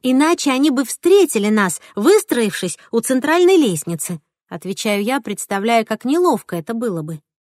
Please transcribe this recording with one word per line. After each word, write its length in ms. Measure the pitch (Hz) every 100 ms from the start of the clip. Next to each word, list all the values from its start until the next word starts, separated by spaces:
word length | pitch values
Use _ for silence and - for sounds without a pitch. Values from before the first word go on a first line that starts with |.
Иначе 480 | 254 254 311 339 285
они 200 | 262 302
бы 140 | 254
встретили 680 | 247 - 349 392 349 220 208
нас, 300 | 214 185 - -
выстроившись 840 | - 240 415 - 240 214 - 180 - _
у 80 | 226
центральной 580 | - 254 285 339 359 381
лестницы», 640 | 262 165 - 170 - 170 _ _ _
отвечаю 560 | - 185 196 220 202
я, 160 | 208 269
представляя, 640 | 220 202 - 196 220 233
как 200 | 220 214
неловко 520 | 247 320 359 240 - 170
это 180 | 160
было 280 | 233 233 165
бы. 180 | 156 156 _ _ _